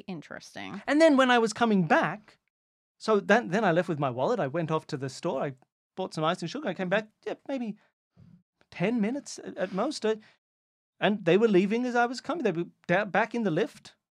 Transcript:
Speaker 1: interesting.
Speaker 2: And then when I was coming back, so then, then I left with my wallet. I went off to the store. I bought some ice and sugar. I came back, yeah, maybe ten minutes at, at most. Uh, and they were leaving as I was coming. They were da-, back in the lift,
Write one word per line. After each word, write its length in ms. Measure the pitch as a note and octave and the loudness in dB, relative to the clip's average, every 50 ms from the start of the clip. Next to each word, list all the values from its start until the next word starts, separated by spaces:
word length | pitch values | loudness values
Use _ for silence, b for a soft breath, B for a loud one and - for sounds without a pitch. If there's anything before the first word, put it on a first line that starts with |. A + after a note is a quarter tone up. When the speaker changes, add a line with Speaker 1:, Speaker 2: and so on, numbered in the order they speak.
| - - | -10 -10
Speaker 1:
interesting. 720 | F#3 D3+ - - - - - - - - - F#2 G#2+ G3+ - | -12 -12 -12 -14 -16 -16 -18 -18 -16 -16 -14 -12 -12 -10 -4
Speaker 2:
And 140 | - C#4 D4+ | 0 4 6
then 160 | E4 D#4+ C#4+ | 6 6 6
when 140 | C4 C4 B3 | 6 6 6
I 80 | B3 A#3+ | 4 4
was 140 | A3+ G#3+ A3 | 2 2 0
coming 340 | - A#3+ A3+ G#3+ F#3+ F3 | 0 2 2 4 4 4
back, 520 | D3+ B3+ D#4+ A#3 D3+ F3 G#3+ - _ _ _ _ _ _ _ _ _ _ _ _ _ _ _ | 4 2 2 2 0 -4 -8 -14 _ _ _ _ _ _ _ _ _ _ _ _ _ _ _
so 220 | - - A3 G3+ | -2 0 0 2
then, 280 | E3+ F3 G3+ A#3+ A3+ G3 | 4 4 4 4 2 2
then 140 | D#3+ A3 A3+ | 0 0 2
I 80 | F#3 D#3+ | 2 2
left 160 | E3+ F3 - | 2 0 0
with 100 | E3 C#3 | -2 -2
my 100 | D3 C3+ | -2 -2
wallet. 300 | A#2 A#2+ C3+ F#3 B3 G3+ | -2 -2 -2 0 0 0
I 60 | D#3+ C3+ | -2 -2
went 220 | C3+ E3+ E3+ D3+ | -4 -4 -4 -2
off 160 | E3 D#3 - - | -2 -4 -4 -6
to 80 | D#3 | -10
the 120 | C3+ C#3 C3 | -8 -8 -10
store. 340 | - - - E3+ C#3+ C3+ F3+ | -10 -8 -6 -6 -4 -4 -6
I 100 | D3 C3 - _ _ _ _ _ _ _ | -6 -8 -12 _ _ _ _ _ _ _
bought 160 | - F#3 G3 - | -10 -10 -8 -6
some 120 | E3 D#3 | -2 0
ice 160 | D#3+ F#3 - F3+ | 0 0 -2 -4
and 80 | D#3+ | -8
sugar. 180 | - B3+ D#4 G#3+ | -8 -8 -8 -6
I 60 | E3+ | -6
came 140 | - F#3+ F3+ | -6 -4 -2
back, 180 | F#3+ A3 A3 - _ _ - | -2 -2 -2 -4 _ _ -10
yeah, 80 | G#3+ - - _ - | -10 -10 -10 _ -8
maybe 280 | C#4 C4 A#3+ G#3+ G3 b b b b b _ _ _ _ - - - - _ _ _ _ _ _ | -8 -6 -6 -8 -10 b b b b b _ _ _ _ -20 -20 -20 -20 _ _ _ _ _ _
ten 300 | - - E3+ G#3 B3 A#3+ | -6 -4 -2 0 0 0
minutes 380 | G3 G#3+ C4 C#4+ - - - - - | 0 -2 -2 -4 -8 -10 -14 -14 -14
at, 120 | - - | -12 -8
at 160 | - F#3 F#3+ G3 | -8 -6 -4 -4
most. 320 | F#3 A3+ D#4 C#4+ - - | -2 -4 -4 -4 -4 -2
Uh, 120 | G#3+ A3 G#3+ b b b b b _ _ _ _ _ _ _ _ _ _ - | -2 -2 -4 b b b b b _ _ _ _ _ _ _ _ _ _ -2
and 260 | - F3+ G#3+ - F3+ | 0 0 0 0 2
they 140 | E3 E3+ G3+ | 4 4 6
were 100 | A#3 A3+ | 6 6
leaving 380 | G3 F3+ G3+ F#3 A3 A#3+ B3+ | 6 4 4 4 2 -2 -2
as 80 | B3+ A#3 | 0 0
I 80 | A#3+ A#3+ | 0 0
was 140 | A#3+ C4 A#3+ | 0 -2 -6
coming. 220 | - - D4 F4 C4 | -8 -6 -4 -2 -2
They 80 | G#3+ D#3+ | -2 -2
were 140 | E3 F3 - - _ _ - | -2 -4 -6 -10 _ _ 0
da-, 160 | F3 F#3+ G#3+ | 0 0 0
back 280 | G3 D#3+ F#3+ A3+ A3+ - | 0 0 0 0 0 -2
in 100 | A#3+ A3+ | -4 -2
the 60 | F#3+ | 0
lift, 440 | D#3 E3 B3 D4 - - - - - _ _ _ | 0 0 -2 -2 -4 -10 -20 -20 -20 _ _ _